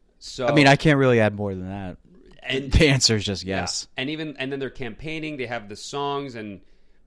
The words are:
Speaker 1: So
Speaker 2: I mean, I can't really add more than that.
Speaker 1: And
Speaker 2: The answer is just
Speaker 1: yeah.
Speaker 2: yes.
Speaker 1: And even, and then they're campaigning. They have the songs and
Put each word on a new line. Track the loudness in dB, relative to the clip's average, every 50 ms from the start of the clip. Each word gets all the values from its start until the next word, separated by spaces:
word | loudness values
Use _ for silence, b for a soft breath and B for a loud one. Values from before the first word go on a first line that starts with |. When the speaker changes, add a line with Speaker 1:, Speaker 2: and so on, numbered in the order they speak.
| _ _ _ _
Speaker 1:
So | -18 -14 -6 -2 0
Speaker 2:
I | 4 4
mean, | 6 8
I | 6 6
can't | 6 6 4 4 6
really | 6 6 6 6
add | 4 4 2
more | -2 -6 -6 -6
than | -6 -8 -8
that. | -8 -10 -10 -12 -12 -16 _ _ _ -20 -20 -20 -20 -14 -8
Speaker 1:
And | -4 -4 -4 -2 2
Speaker 2:
The | 4 6 6 6
answer | 6 4 4 2 2
is | 2 0
just | -2 -4 -4 -4
Speaker 1:
yeah. | -4 -4 -2
Speaker 2:
yes. | -2 -4 -6 -8 -8 -10 -10
Speaker 1:
And | -8 -6 -6
even, | -6 -6 -8 -8 -8
and | -6 -6 -6
then | -6 -6
they're | -6 -8
campaigning. | -8 -8 -10 -10 -10 -10 -10 -10 -8 -8 -8 -8 -8
They | -8 -8
have | -6 -6 -8 -10 -12
the | -16
songs | -14 -12 -10 -6 -4 -4 -4 -4 -4 -6 -8 -10
and | -12 -12 -12 -12 -14 -18 -20 -20 _ _ _ _ _ _